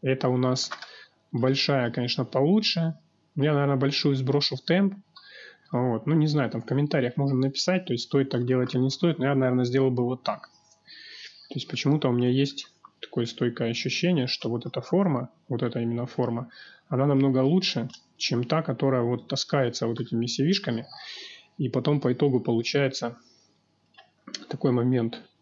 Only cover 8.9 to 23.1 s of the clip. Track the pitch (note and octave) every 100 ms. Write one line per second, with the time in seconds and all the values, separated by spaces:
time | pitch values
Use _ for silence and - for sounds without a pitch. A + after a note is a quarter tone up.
8.9 | - F3 D#3+ C3+ C#3 C3 B2+ B2 B2+ C3+
9.9 | B2 B2 B2+ - G#2 - _ _ _ _
10.9 | - - - - - - - - - C#3
11.9 | D3 C#3 A#2+ B2 C3 C#3 - - _ -
12.9 | _ - - A#2 - B2 A2+ A#2 A#2 -
13.9 | - E3+ F3 B2 - A2+ A#2+ B2 - B2
14.9 | F3 G3 C3+ B2+ _ _ A#2+ B2 A#2+ A#2
15.9 | A#2+ A#2+ - A#2+ A#2 C3 - - - _
16.9 | B2+ C#3 C3+ C#3 B2+ C3 F3+ F3+ - A2+
17.9 | - _ _ - A#2+ A#2+ D#3 D#3+ B2+ C#3
18.9 | C3 A#2+ B2 - C3+ - D3 B2 A#2+ A2+
19.9 | A#2 B2 A#2 A#2+ - C#3+ G3 - A#2 -
20.9 | - - - - - _ _ C3+ C3+ B2+
21.9 | D3 C3+ B2+ D3 B2+ B2 A#2 A#2 C#3+ C3+
22.9 | C3+ A#2+